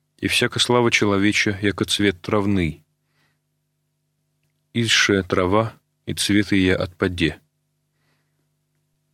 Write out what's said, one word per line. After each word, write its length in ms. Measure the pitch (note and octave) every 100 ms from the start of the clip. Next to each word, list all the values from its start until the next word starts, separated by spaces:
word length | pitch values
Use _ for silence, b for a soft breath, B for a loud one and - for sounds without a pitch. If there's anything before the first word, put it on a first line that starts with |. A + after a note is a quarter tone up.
| _ _
и 80 | G2
всяка 320 | - A#2+ A#2
слава 320 | - B2 A#2
человеча, 680 | - G#2 G2 G2+ G2+ G#2+ G2
яко 220 | G#2 F#2
цвет 360 | - - G2+ F2+
травный. 600 | - G#2+ G2+ G2 E2 D2+ _ _ _ _ _ _ _ _ _ _ _ _ _ _ _ _ _ _ _
Изше 500 | A#2 A2+ - - G2
трава, 500 | F2+ F#2+ F2+ G#2 A2+ - _ _ -
и 80 |
цвет 380 | E2 - G2+ G2+
ея 240 | G2+ F#2 F#2
отпаде. 640 | F#2 - G2 F2+ D#2 - _ _ _ _ _ _ _ _ _ _ _ _ _ _ _ _ _